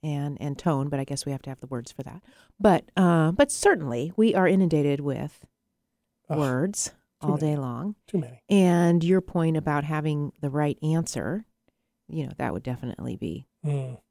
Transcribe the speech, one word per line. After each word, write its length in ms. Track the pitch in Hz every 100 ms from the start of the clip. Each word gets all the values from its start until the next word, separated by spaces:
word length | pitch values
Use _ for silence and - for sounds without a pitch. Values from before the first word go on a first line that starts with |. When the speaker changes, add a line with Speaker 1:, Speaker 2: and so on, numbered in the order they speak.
Speaker 1:
And, 340 | 156 147 143 143
and 160 | 147 139
tone, 320 | 180 139 143
but 120 | 143
I 40 |
guess 220 | 135 139 -
we 60 |
have 100 | 139
to 80 | -
have 80 | 131
the 80 | 135
words 240 | 127 120
for 140 | -
that. 180 | 131 - _ _ _ _
But, 240 | 208 170 - -
uh, 360 | 180 170 156
but 180 | 185 285
certainly, 640 | - 403 277 147 120 147 185
we 160 | 226 -
are 100 | 185
inundated 540 | 190 180 156 143 143
with 440 | 143 135 147 _ - _ _ _ _ _ _ _ _
Speaker 2:
Ugh, 80 | 156
Speaker 1:
words 540 | 139 127 175 208 - _ _ _
Speaker 2:
too 60 | 151
Speaker 1:
all 20 | 151
Speaker 2:
many. 40 |
Speaker 1:
day 160 | 151 147
long. 400 | 131 120 185 208 _
Speaker 2:
Too 120 | 190
many. 240 | 127 123 _
Speaker 1:
And 540 | 202 180 175 170 170
your 180 | 165 185
point 360 | 185 180 165 160
about 260 | 151 147
having 500 | 147 156 151 147 147 _
the 100 | 143
right 280 | 139 147 -
answer, 600 | 156 160 165 - 85 180 226 _ _ _ _ _ _
you 200 | 160 135
know, 60 | -
that 140 | 127
would 100 | 85
definitely 540 | - 123 123 - 123 -
be 300 | - 80 131 _ 151
Speaker 2:
Mm. 320 | 143 131 120 _